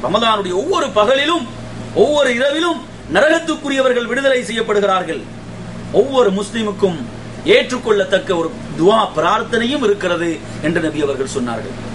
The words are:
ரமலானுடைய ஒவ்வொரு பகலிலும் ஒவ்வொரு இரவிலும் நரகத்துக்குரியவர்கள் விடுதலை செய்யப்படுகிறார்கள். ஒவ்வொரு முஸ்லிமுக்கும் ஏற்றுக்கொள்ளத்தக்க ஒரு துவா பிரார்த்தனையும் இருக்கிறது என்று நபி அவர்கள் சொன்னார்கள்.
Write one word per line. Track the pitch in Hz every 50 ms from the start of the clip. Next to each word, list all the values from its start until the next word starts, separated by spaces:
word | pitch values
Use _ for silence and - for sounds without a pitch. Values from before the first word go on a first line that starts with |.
| -
ரமலானுடைய | 123 175 220 233 226 220 208 196 185
ஒவ்வொரு | 180 180 247 320 381 349 302
பகலிலும் | 262 190 208 208 208 269 269 285 294 339 330 254 - - - - - - - - - -
ஒவ்வொரு | - 208 269 302 294 285 254 240
இரவிலும் | 233 254 285 285 311 330 349 330 247 - - - - - - -
நரகத்துக்குரியவர்கள் | 190 - 311 330 330 330 330 302 302 - 277 277 269 262 262 247 240 240
விடுதலை | 214 240 262 277 269 269 254
செய்யப்படுகிறார்கள். | 240 - 233 226 226 226 214 202 202 196 190 185 175 160 160 139 - - - - - - - - - - - - - -
ஒவ்வொரு | - 170 220 277 269 254 240 202
முஸ்லிமுக்கும் | 190 196 208 - - 233 220 208 196 190 - 190 175 151 120 113 - - - - - - -
ஏற்றுக்கொள்ளத்தக்க | 156 196 262 269 - 247 240 - 247 208 202 190 190 196 185 185 - 190 165
ஒரு | 165 160 - - - - 143 -
துவா | 156 185 220 226 214 185 -
பிரார்த்தனையும் | 156 156 175 202 226 233 - 240 226 233 240 285 294 262
இருக்கிறது | 208 202 202 196 185 175 165 170 170 160 - - - - -
என்று | - 151 170 175
நபி | 160 156 143 151
அவர்கள் | 147 139 139 127 135 127 -
சொன்னார்கள். | 135 123 120 117 113 101 98 104 113 113 113 113